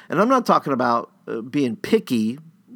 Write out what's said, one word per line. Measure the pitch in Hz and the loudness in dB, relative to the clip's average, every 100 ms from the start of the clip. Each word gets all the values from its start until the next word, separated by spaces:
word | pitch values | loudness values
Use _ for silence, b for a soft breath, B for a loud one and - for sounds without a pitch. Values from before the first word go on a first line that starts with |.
| B | B
And | 147 | 0
I'm | 233 | 2
not | 262 208 | 2 2
talking | 156 151 | 2 2
about, | 127 120 117 - _ - | 0 2 0 -2 _ -10
uh, | 113 | -8
being | 123 147 127 | -4 -2 -2
picky | 107 - 220 - 120 110 139 - _ _ | -4 0 0 2 -2 -2 -4 -14 _ _